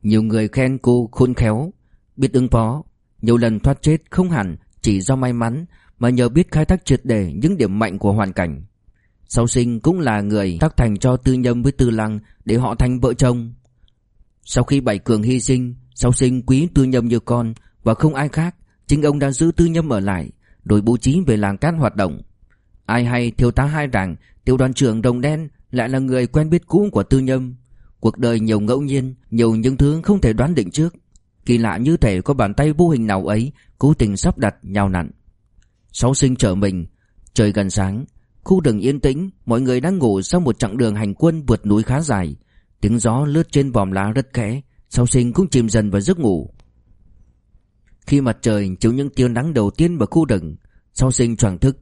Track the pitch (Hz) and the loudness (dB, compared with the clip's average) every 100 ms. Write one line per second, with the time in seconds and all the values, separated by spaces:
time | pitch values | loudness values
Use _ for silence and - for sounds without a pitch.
0 | 104 110 110 110 107 - 131 131 - 123 | 2 2 2 0 -2 0 0 0 2 2
1 | 117 - 127 123 113 107 160 - _ _ | 0 0 0 2 0 0 -4 -10 _ _
2 | _ - 135 127 127 - 113 139 - _ | _ -4 0 2 2 2 0 -4 -10 _
3 | _ _ 107 120 117 107 135 139 - 160 | _ _ 0 2 2 0 0 0 0 0
4 | _ - 185 160 95 80 _ _ - 98 | _ -2 0 -2 -4 -8 _ _ -2 -2
5 | 92 135 127 120 110 131 175 _ _ _ | 0 -2 0 -2 -4 -4 -10 _ _ _
6 | 123 123 120 131 190 156 160 185 - 131 | 0 2 2 2 0 0 2 0 2 -2
7 | 131 110 92 73 143 190 107 98 110 95 | 0 -2 -2 -2 -2 0 -2 0 -4 -2
8 | 104 101 98 95 87 69 - _ _ _ | -2 0 -2 -2 -4 -6 -16 _ _ _
9 | _ _ _ - 120 127 120 117 151 185 | _ _ _ 0 0 0 -2 0 0 0
10 | 143 107 101 104 98 85 156 - 120 104 | 0 -2 0 0 -2 -2 -2 0 0 0
11 | 131 127 135 127 123 120 120 - 123 113 | 0 0 0 0 0 0 -2 0 0 0
12 | 107 107 - _ - 113 123 113 127 127 | -4 -6 -12 _ -2 -2 -2 0 -2 0
13 | 127 123 131 123 117 120 _ _ _ _ | -2 2 0 0 -6 -16 _ _ _ _
14 | _ _ _ _ - - 120 139 123 101 | _ _ _ _ -4 -2 0 0 0 -4
15 | - 110 107 127 113 131 123 123 - - | 0 0 2 -2 0 0 -2 -10 -20 -2
16 | 120 127 131 127 120 135 170 143 131 127 | 0 2 2 0 0 2 2 2 2 2
17 | 117 117 - 120 113 113 _ _ - 113 | 0 -2 0 -2 -2 -8 _ _ -2 2
18 | 156 135 143 156 165 - _ _ _ 143 | 2 0 -4 -2 -4 -6 _ _ _ 2
19 | 147 143 139 131 165 165 170 165 156 113 | 2 0 -2 0 0 2 2 2 -2 -2
20 | 98 92 76 - _ _ - 104 104 120 | -2 -4 -6 -16 _ _ 0 2 2 0
21 | 131 156 165 107 101 98 151 165 123 98 | 2 0 2 0 0 -2 -2 0 -2 0
22 | 95 71 - _ _ _ _ _ - 117 | -4 -4 -16 _ _ _ _ _ -4 -2
23 | 120 123 120 110 123 - 143 151 143 117 | 0 -2 -2 0 0 2 -2 -2 -4 -4
24 | 95 78 _ _ - 127 131 127 131 110 | -4 -8 _ _ -2 2 2 2 0 2
25 | 123 123 139 156 156 _ _ 123 117 131 | 0 0 -2 -4 -8 _ _ -4 -2 -2
26 | 131 127 123 151 156 170 - 175 208 110 | -2 -2 0 0 0 0 2 0 2 -2
27 | 98 135 131 131 127 123 _ - - _ | 0 0 2 -2 -4 -12 _ -20 -20 _
28 | 113 113 120 113 110 110 104 131 143 139 | -2 0 -2 0 0 0 0 -2 0 -2
29 | 131 131 _ 117 117 113 120 131 143 156 | -4 -10 _ 0 2 2 0 2 0 0
30 | 160 202 123 110 143 165 92 - 165 - | 0 2 2 2 0 0 -2 -2 -4 -4
31 | _ _ _ _ - 120 113 92 127 165 | _ _ _ _ 0 0 0 -2 0 2
32 | 117 92 - 139 104 104 147 151 175 143 | 2 0 -2 -2 0 0 0 2 2 2
33 | 110 95 87 107 127 - _ _ 139 160 | 0 -2 0 -2 -2 -8 _ _ 2 2
34 | 110 98 - - 107 - 95 98 98 92 | 0 0 -2 0 -2 -4 -6 -2 0 -2
35 | 82 - _ _ _ _ _ _ _ - | -6 -12 _ _ _ _ _ _ _ -2
36 | 127 135 135 127 110 92 101 92 85 _ | 0 2 0 2 0 0 -2 -2 -8 _
37 | _ _ - - 104 101 98 95 95 101 | _ _ -8 0 2 2 -2 -2 -2 -4
38 | 147 _ _ _ - 190 147 107 107 143 | -10 _ _ _ 0 2 2 0 0 0
39 | 139 135 190 - - 117 131 127 151 190 | -2 -2 -6 -10 -2 0 0 0 0 0
40 | 127 98 95 175 147 110 110 110 117 104 | 0 0 0 0 0 -2 -4 0 -2 0
41 | 107 98 165 165 135 113 104 104 110 127 | -4 0 0 0 0 0 2 0 2 -2
42 | 156 104 85 69 _ _ _ _ 104 117 | 0 -2 -4 -10 _ _ _ _ -2 0
43 | 117 117 147 147 165 143 139 117 95 95 | 0 0 0 0 0 0 0 0 -2 -2
44 | 98 110 127 - 107 127 - _ _ - | -2 -2 -4 -4 -4 -6 -10 _ _ 0
45 | 123 131 120 120 190 131 113 110 104 98 | 2 2 2 0 0 2 2 0 0 0
46 | 101 180 131 87 64 - _ _ _ _ | 0 0 2 0 -4 -16 _ _ _ _
47 | _ - _ _ _ _ _ _ _ _ | _ -20 _ _ _ _ _ _ _ _
48 | - 143 131 110 - 107 98 92 113 123 | -2 0 2 0 0 0 -2 0 0 0
49 | 143 143 123 117 151 143 101 - 165 170 | -4 0 0 0 -2 0 -2 0 0 0
50 | 107 160 151 104 80 78 _ _ _ - | 0 0 0 -2 -4 -14 _ _ _ -2
51 | 131 - 120 113 107 90 135 135 | 0 2 0 2 0 2 0 -2